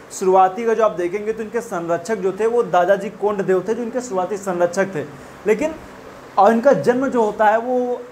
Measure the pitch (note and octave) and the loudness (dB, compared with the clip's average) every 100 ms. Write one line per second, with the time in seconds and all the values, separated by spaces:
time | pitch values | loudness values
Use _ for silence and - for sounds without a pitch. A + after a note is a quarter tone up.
0 | - - F#3 F#3+ F#3 A#3 A3+ A3 G#3+ F3 | -14 -2 4 6 4 2 -2 2 2 0
1 | F3 G3+ G#3 A3 G#3+ A#3 - F3+ E3 E3+ | -4 -4 -6 -6 -6 -8 -6 -6 -2 -4
2 | E3+ A3 F#3 F#3+ A3+ A#3+ F#3+ F3 F3 G3 | -2 -4 -2 0 0 0 2 2 4 2
3 | G3+ - G3+ G3+ F3+ F#3 F#3 A3+ A3+ B3+ | 0 -4 -2 -2 0 0 0 -4 -4 -6
4 | - F#3+ F3+ G3 G3 F3 F3 G3 F#3+ D3+ | -4 -4 -4 -6 -4 0 0 0 -2 -4
5 | C3 - - - G3 G#3+ D#4 D#4 - - | -8 -12 -20 -6 -2 0 0 -4 -16 -20
6 | - - - - G3+ A#3 B3+ A3 A3 B3 | -20 -20 -6 4 4 6 4 2 2 0
7 | C4+ B3 G#3 G3+ G#3 A3+ B3 B3+ B3 B3 | 0 0 0 2 2 2 0 -2 -2 -6
8 | - | -4